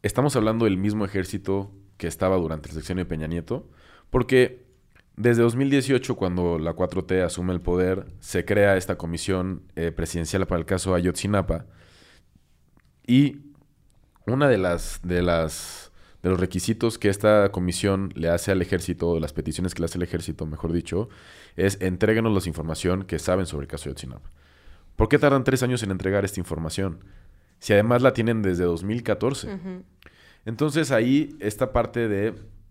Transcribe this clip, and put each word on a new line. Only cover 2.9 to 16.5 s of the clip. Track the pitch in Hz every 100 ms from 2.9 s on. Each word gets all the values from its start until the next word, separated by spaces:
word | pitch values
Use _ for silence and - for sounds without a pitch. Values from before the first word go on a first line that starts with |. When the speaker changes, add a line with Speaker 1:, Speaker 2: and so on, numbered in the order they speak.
| 92 87
Speaker 1:
de |
Peña | 82 78
Nieto, | 85 80 131 - - - - _
porque | 127 123 127 127 - - _ _ _ _ -
desde | 117 117
dos | 117 117
mil | 139
dieciocho, | 139 123 127 - 117
cuando | 92 90 87 82
la | 80
cuatro | 82 90 95 -
T | 92
asume | 87 87 90
el | 90
poder, | 87 90 92 95 - -
se | - 90
crea | - 104 101 95
esta | - 90
comisión, | 82 82 - 92 92 92 - -
eh, | 85
presidencial | 78 82 85 80 95 92
para | 87
el | 80
caso | 92 95
Ayotzinapa, | 90 87 82 101 104 90 82 - - - - - - _ _ _ _ _ _ _ _ -
y | 127 143 143 - - _ _ _ _ _ _ -
una | 131 143
de | 107
las, | 90 85 - -
de | 87 90
las, | 87 85 80 - - - - - - -
de | 90
los | 92
requisitos | 92